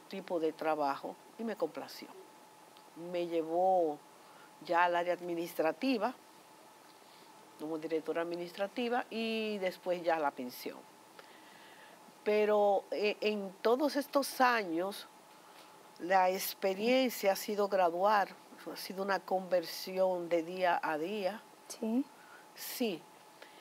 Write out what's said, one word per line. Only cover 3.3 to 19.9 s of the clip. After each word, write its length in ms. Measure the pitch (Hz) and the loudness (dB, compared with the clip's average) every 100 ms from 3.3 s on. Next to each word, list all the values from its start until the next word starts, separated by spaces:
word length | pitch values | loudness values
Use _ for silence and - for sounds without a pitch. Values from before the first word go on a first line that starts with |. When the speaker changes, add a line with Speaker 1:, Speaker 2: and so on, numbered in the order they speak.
| 165 160 165 190 185 165 147 - - - - - - | -2 0 2 4 4 2 -2 -10 -20 -20 -20 -20 -18
Speaker 1:
ya 180 | 160 170 175 | -2 2 4
al 100 | 175 | 2
área 180 | 175 | 0
administrativa, 1000 | 175 175 170 170 - 160 156 262 240 220 - - - - - - - - - - - - - - - | -2 -4 -4 -4 0 0 0 0 0 -2 -6 -16 -20 -20 -20 -20 -20 -20 -20 -20 -20 -20 -20 -20 -12
como 180 | 151 160 | -8 -6
directora 440 | 156 160 156 160 | -2 -4 -2 -2
administrativa, 840 | 170 170 175 - 202 - 240 247 - | -2 -4 -8 -6 -6 -2 -2 -2 -2
y 480 | 220 226 220 214 208 | -4 -2 -2 -2 -2
después 440 | 185 175 185 180 | -4 -4 -4 -2
ya 160 | 170 165 | 0 2
la 140 | 143 | 0
pensión. 460 | - 123 - - 67 - - - - - - - - - - - - - - | -2 -8 -8 -12 -12 -18 -20 -20 -20 -20 -20 -20 -20 -20 -20 -20 -20 -20 -6
Pero, 600 | - 214 208 214 208 190 - | 2 4 6 6 6 4 0
eh, 260 | 147 208 - | -2 -2 0
en 320 | 214 208 196 - | -2 -2 -6 -2
todos 320 | 220 254 294 | 2 4 2
estos 460 | 285 269 285 269 - | 0 0 0 -2 2
años, 680 | 254 233 190 160 190 202 - - - - - - - - - - | 4 4 0 -2 -2 -6 -14 -20 -20 -20 -20 -20 -20 -20 -20 -12
la 280 | 165 190 185 | 2 6 6
experiencia 1040 | 190 - - 196 190 226 254 254 - 196 | 2 -4 -2 -2 0 4 4 4 2 0
ha 40 | 190 | 0
sido 320 | - 208 202 | -2 0 2
gradual, 580 | 196 175 170 202 214 185 - - - - | 4 4 4 4 4 2 -4 -20 -16 -12
ha 40 | - | -10
sido 260 | - 190 | -10 -6
una 180 | 196 185 | -2 -2
conversión 1040 | - 185 185 180 160 - - | 0 -2 2 0 0 -8 -6